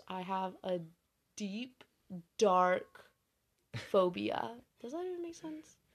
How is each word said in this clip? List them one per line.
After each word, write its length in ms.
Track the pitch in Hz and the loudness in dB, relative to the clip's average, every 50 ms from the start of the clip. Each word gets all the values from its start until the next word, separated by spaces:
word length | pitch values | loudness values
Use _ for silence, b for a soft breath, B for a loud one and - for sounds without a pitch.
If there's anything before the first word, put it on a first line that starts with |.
| - - | -10 -8
I 140 | 185 185 | -8 -8
have 340 | 180 185 190 190 190 185 185 - - | -4 -4 -2 -2 -2 -4 -6 -6 -4
a 160 | 190 180 180 165 160 - _ _ _ _ _ _ _ _ | -2 -2 -2 -4 -8 -14 _ _ _ _ _ _ _ _
deep, 480 | - 208 190 196 220 254 254 - _ - _ _ _ _ _ 190 175 - _ _ - | -8 -6 -6 -6 -6 -8 -10 -12 _ -20 _ _ _ _ _ -14 -14 -14 _ _ 2
dark 720 | 226 196 180 180 180 180 185 - - - _ - - - _ _ _ _ _ _ _ _ _ _ _ _ - | 4 6 6 6 6 6 4 2 0 -6 _ -20 -20 -20 _ _ _ _ _ _ _ _ _ _ _ _ -10
phobia. 800 | - - - - 196 185 180 175 - 104 - - - - 226 233 240 - _ _ _ | -10 -4 2 4 4 6 4 2 0 -2 -2 -2 -2 -4 -6 -8 -12 -18 _ _ _
Does 120 | - 240 285 | -12 -8 -6
that 120 | 339 359 | -6 -4
even 160 | 370 359 349 | -4 -6 -6
make 140 | 339 339 330 | -8 -8 -10
sense? 400 | - - 311 311 311 - - - _ _ b b | -10 -12 -12 -12 -12 -14 -18 -20 _ _ b b